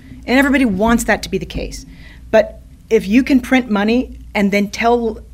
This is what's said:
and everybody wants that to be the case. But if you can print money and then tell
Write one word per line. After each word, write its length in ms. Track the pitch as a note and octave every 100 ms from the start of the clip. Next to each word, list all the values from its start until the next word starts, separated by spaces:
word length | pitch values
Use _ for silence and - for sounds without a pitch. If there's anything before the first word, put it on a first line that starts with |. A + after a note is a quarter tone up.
| - - -
and 120 | B3
everybody 260 | C#4 C4+
wants 400 | B3+ F#3 A3 A#3
that 180 | A#3 G#3
to 40 | F3
be 100 | F#3+
the 80 | E3
case. 380 | - - - - - - - -
But 300 | A3 G#3+ - - - -
if 180 | A3 F3+
you 140 | A3+
can 160 | C4+ C#4
print 280 | - C4 A#3+
money 480 | G3+ G#3 A#3+ B3 - -
and 180 | G#3+ G3+
then 180 | G3+ G3+
tell 480 | - A#3 A#3+ A#3 A3+ -